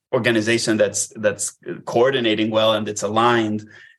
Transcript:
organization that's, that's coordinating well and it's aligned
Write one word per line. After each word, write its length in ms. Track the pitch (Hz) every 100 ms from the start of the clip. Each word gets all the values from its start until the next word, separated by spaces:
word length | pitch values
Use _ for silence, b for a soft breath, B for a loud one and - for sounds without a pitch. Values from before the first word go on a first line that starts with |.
| _
organization 640 | 127 117 113 107 117 - 107
that's, 320 | 104 - - -
that's 420 | 104 98 - - - -
coordinating 640 | - - 127 131 117 104 110
well 260 | 110 110
and 140 | 107 107
it's 140 | 104
aligned 640 | 101 110 117 117 110 107 - B B